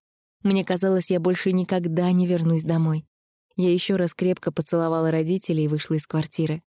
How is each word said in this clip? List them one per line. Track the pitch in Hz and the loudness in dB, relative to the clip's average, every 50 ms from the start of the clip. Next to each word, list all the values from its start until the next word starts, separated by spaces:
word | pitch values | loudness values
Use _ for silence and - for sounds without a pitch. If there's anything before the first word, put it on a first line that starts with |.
| _ _ _ _ _ _ _ _ - | _ _ _ _ _ _ _ _ -2
Мне | 202 196 196 180 | 0 2 2 0
казалось, | - 185 175 185 190 190 185 175 - | 0 -2 0 0 2 2 0 0 0
я | 180 180 | 0 0
больше | 165 180 185 - - 196 185 | 2 0 0 0 0 0 0
никогда | 185 180 - 190 185 175 175 160 170 175 180 180 | 0 0 0 0 -2 -2 -2 0 0 2 2 2
не | 180 180 | 2 2
вернусь | 175 180 170 165 165 165 160 156 | 2 0 0 2 2 2 0 0
домой. | 160 165 160 160 160 156 156 - _ _ _ _ _ _ _ _ _ _ | 0 0 2 2 0 0 -2 -4 _ _ _ _ _ _ _ _ _ _
Я | - 180 180 175 | -2 0 2 2
ещё | 180 - - 196 | 2 0 0 0
раз | 190 180 165 - | 0 0 -2 -2
крепко | - 180 180 180 - - 165 151 | -2 0 0 0 -2 -4 -4 -4
поцеловала | - 160 - - 170 165 165 165 160 160 160 | -4 -2 -2 0 0 0 0 0 0 0 2
родителей | 160 160 160 160 185 190 - - 175 156 156 | 0 0 0 0 -2 -2 -2 -2 0 0 0
и | 151 | 0
вышла | 151 151 - - 160 | -2 -2 -2 -2 -2
из | 156 - | -2 -2
квартиры. | - - 156 151 - - - 160 156 156 165 - _ _ _ | -2 -2 -4 -4 -2 -4 -4 -2 -2 -4 -6 -8 _ _ _